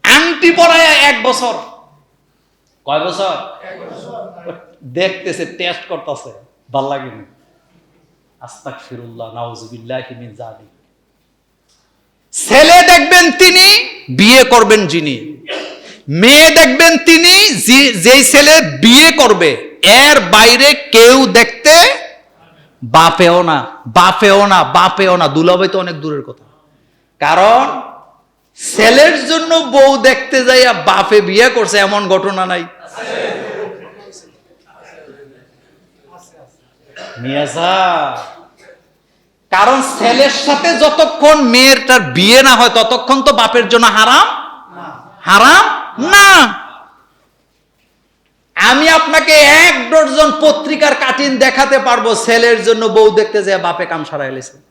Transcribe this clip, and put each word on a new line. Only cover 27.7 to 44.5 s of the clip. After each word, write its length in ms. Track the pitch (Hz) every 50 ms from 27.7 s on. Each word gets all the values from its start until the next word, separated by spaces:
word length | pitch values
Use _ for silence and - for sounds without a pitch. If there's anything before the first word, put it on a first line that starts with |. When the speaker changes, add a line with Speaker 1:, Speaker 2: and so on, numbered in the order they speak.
| - - - - - - _ _ _ _ _ _ _ _ _ _ _ - - - -
Speaker 1:
ছেলের 520 | - 214 226 240 277 302 339 330 285 254
জন্য 280 | 254 320 330 330 330 330
বউ 420 | 320 294 254 226 277 269 277 277
দেখতে 480 | 254 214 262 262 - - - 285 262 247
যাইয়া 280 | 247 254 254 254 247 226
বাপে 480 | 180 151 202 190 190 196 - 214 208
বিয়ে 280 | 190 180 190 208 240 254
করছে, 280 | 233 240 214 175 196
এমন 300 | 208 196 196 208 208 202
ঘটনা 380 | 180 190 185 190 202 190 185 185
নাই? 200 | 185 180 175 170 175 - - - - - - - - - - - - - - - - - 427 427 - - - - - - 427 403 - - - _ _ _ _ _ _ _ _ _ _ _ _ _ - _ - 151 - - _ 139 135 131 127 _ _ _ _ _ _ _ _ _ _ _ _ _ _ 180 180 180 _ 170 156 135 _ _ _ _ _ _ _ _ _ _ - - - - 117
মিয়াজা, 960 | 120 131 135 147 147 131 127 160 165 180 190 190 185 180 170 160 147 135 127 - - - - - - _ _ _ _ _ _ _ _ _ _ _ _ _ _ _ _ _ _ _ _ _
কারণ 320 | 190 185 202 240 269 269 262 - - -
ছেলের 300 | - 233 240 254 277 285
সাথে 480 | 277 - - 294 285 277 311 339 339
যতক্ষণ 640 | 240 302 294 302 311 311 - - - 285 294 311 302
মেয়েরটার 600 | 277 240 233 247 262 269 269 247 - - 254 247
বিয়ে 420 | 185 139 123 170 185 208 233 262 269
না 120 | 269 254
হয়, 140 | 226 247 240
ততক্ষণ 520 | 233 226 226 226 254 240 - - 269 269
তো 120 | 262 294 254
বাপের 360 | - 226 214 247 240 226 185
জন্য 180 | 233 233 240
হারাম, 400 | - 190 214 220 233 262 311 415 466 - - - -